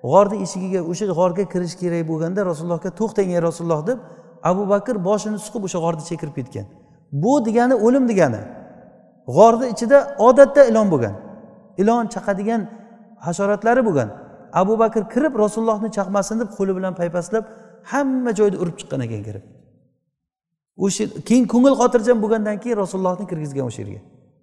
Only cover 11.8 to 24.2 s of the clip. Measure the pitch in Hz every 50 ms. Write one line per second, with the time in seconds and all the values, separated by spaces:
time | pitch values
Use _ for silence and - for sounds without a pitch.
11.8 | 190 214 233 240 233 208 - 190 - - 202 185 202 208 233 226 196 - - -
12.8 | - - - - - - - _ - 165 175 - 196 196 208 208 214 220 240 254
13.8 | 254 220 175 139 120 101 98 - - - - - - - - 160 185 190 220 220
14.8 | 226 220 226 226 196 220 - 240 285 320 262 214 208 208 208 226 226 226 220 208
15.8 | 214 220 - - 196 185 196 202 196 - 220 226 240 208 - - 196 190 190 185
16.8 | 190 185 175 151 175 175 165 180 170 175 214 226 220 220 - - - - - -
17.8 | _ - 202 277 285 269 262 262 254 240 220 180 214 202 185 143 180 170 160 -
18.8 | - - 135 135 123 113 117 107 101 110 101 101 - - - _ _ _ _ _
19.8 | _ _ _ _ _ _ _ _ _ _ _ _ _ _ _ _ _ _ _ -
20.8 | 175 196 185 - 214 - - - - - 226 254 247 185 - 240 247 277 269 220
21.8 | 240 247 240 240 214 233 247 226 208 214 226 226 208 214 214 202 - 240 240 208
22.8 | 196 180 - 190 190 180 180 175 208 - 180 160 151 147 139 135 131 123 110 -
23.8 | 104 101 98 104 - - _ _